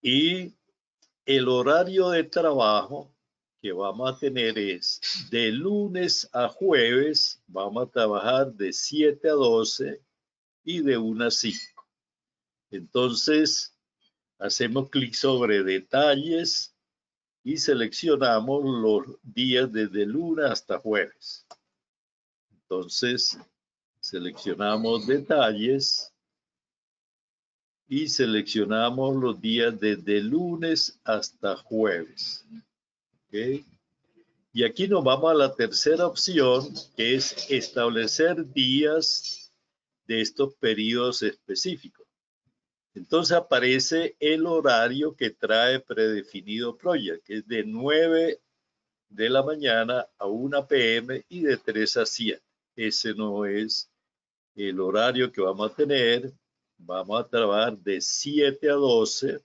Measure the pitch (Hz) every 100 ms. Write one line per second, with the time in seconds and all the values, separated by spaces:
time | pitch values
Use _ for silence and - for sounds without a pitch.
0 | 123 131 160 185 180 _ _ _ _ _
1 | _ _ - 135 127 127 123 156 180 190
2 | 185 170 160 - 165 139 110 104 98 143
3 | 147 _ _ _ _ _ 104 90 98 98
4 | 127 131 143 127 113 110 101 92 - -
5 | - - 127 117 113 113 180 208 202 180
6 | 180 - - 123 123 - 196 151 117 123
7 | 147 151 - - _ 92 98 107 127 127
8 | 110 104 104 131 135 110 98 - - 147
9 | 151 143 160 151 127 113 110 - 139 143
10 | _ _ _ _ _ _ 156 170 143 123
11 | 110 110 117 110 113 98 - - _ _
12 | _ _ _ _ _ _ _ 98 85 123
13 | 127 117 - 151 151 - - _ _ _
14 | _ _ _ _ 98 - 120 123 135 143
15 | 123 113 135 131 120 104 95 95 - 131
16 | 147 139 156 165 170 - - _ _ _
17 | _ _ _ _ 127 151 - 131 113 -
18 | 170 143 135 113 113 143 139 123 110 104
19 | 92 - 123 110 127 123 131 110 104 98
20 | 101 127 170 160 143 120 _ 95 110 107
21 | 170 _ - - _ - _ _ _ _
22 | _ _ _ _ _ _ _ 92 87 -
23 | 123 123 - - - _ _ _ _ _
24 | - 92 90 - 101 85 104 110 113 113
25 | 107 139 139 156 117 104 113 139 135 -
26 | - _ _ _ _ _ _ _ _ _
27 | _ _ _ _ _ _ _ _ _ 139
28 | 151 - 120 107 101 110 98 110 117 127
29 | 135 135 127 98 107 117 117 110 107 101
30 | 85 104 104 147 175 170 165 160 - -
31 | - 107 - _ 101 92 - 113 107 87
32 | 80 76 - - _ - _ _ _ _
33 | _ _ _ 104 120 139 139 _ _ _
34 | _ _ _ _ _ 117 117 117 190 196
35 | 131 135 160 156 135 135 113 - 147 165
36 | 175 175 - 175 131 127 143 - - -
37 | 113 131 131 - - 135 - - 120 113
38 | 110 - 160 170 151 139 127 135 151 156
39 | 156 - - - - _ _ _ _ _
40 | _ 113 107 - 139 139 120 107 110 120
41 | 123 123 107 - _ 190 185 165 - _
42 | _ _ _ _ _ _ _ _ _ -
43 | 90 160 165 170 135 127 127 131 127 165
44 | 165 - 151 160 170 165 143 120 117 131
45 | 151 - 117 - 107 110 123 131 - 113
46 | 110 107 98 98 95 107 120 117 175 165
47 | 101 82 _ 107 107 113 107 110 135 151
48 | 165 165 165 - _ _ _ _ _ _
49 | _ 104 110 135 139 156 139 113 113 123
50 | 113 _ 101 110 131 143 139 139 117 113
51 | 120 131 - 180 156 123 - 107 107 -
52 | 110 - 110 - _ _ _ - 110 107
53 | 117 107 107 101 101 101 110 - - _
54 | _ _ _ _ _ - 101 92 95 101
55 | 120 127 127 - 95 95 107 - 147 139
56 | 120 120 131 - _ _ _ _ 85 92
57 | 92 110 120 120 110 101 117 107 92 98
58 | - - 143 147 143 139 151 143 139 117
59 | 110 - 131 151